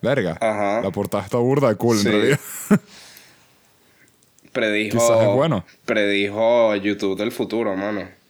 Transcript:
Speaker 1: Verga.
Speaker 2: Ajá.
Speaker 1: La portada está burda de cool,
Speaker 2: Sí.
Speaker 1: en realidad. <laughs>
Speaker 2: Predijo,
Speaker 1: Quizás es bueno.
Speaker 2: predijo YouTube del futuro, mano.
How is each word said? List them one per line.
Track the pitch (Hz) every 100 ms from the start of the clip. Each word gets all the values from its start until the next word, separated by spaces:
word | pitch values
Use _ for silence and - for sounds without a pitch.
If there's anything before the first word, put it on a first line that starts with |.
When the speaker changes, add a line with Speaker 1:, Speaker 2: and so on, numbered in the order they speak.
Speaker 1:
Verga. | 104 135 92 85
Speaker 2:
Ajá. | 113 104 101 107
Speaker 1:
La | 98
portada | 98 98 101
está | 95 123
burda | 120 139 135
de | 104
cool, | 113 110
Speaker 2:
Sí. | 104
Speaker 1:
en |
realidad. | 107 113 143 - - -
<laughs> | - - - - - - _ _ _ _ _ _ _ _ _ _ _ -
Speaker 2:
Predijo, | - 110 104 107 113
Speaker 1:
Quizás | 117 113
es | 107
bueno. | 104 156 117 - _ -
Speaker 2:
predijo | 110 101 101 101 101 113 101 113 104
YouTube | 101 101 98 95
del | 107
futuro, | - 104 110 110 95
mano. | 101 104 90 -